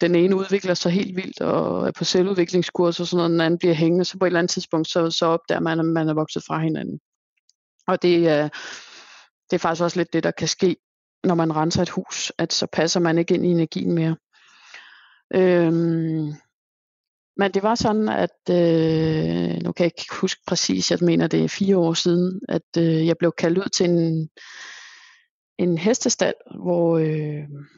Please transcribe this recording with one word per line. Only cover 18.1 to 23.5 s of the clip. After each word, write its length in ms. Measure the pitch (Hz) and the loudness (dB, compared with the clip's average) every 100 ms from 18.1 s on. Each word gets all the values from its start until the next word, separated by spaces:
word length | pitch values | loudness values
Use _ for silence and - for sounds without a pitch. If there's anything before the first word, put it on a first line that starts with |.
| - - _ - | 0 -2 _ 0
øh, 1120 | 180 170 165 160 160 160 156 160 170 175 170 | 2 4 4 2 2 0 0 0 0 -2 -2
nu 100 | 175 | -4
kan 120 | - | 0
jeg 80 | 175 - | -2 -2
ikke 160 | - - | -12 -4
huske 200 | 190 - - | -4 -4 -6
præcis, 440 | 180 - 185 - | -4 -2 -2 0
jeg 80 | 170 | 0
mener, 240 | 175 165 165 | 2 2 2
det 180 | 165 | 0
er 40 | 160 | -2
fire 280 | - 196 190 | -2 2 2
år 180 | 165 | 2
siden, 460 | 165 180 175 180 190 - | 0 0 2 0 -4 -6
at, 140 | - - 170 | -6 -4 0
øh, 280 | 165 160 160 | 2 2 2
jeg 100 | 160 | 2
blev 140 | 170 - | 0 0
kaldt 200 | 170 | 0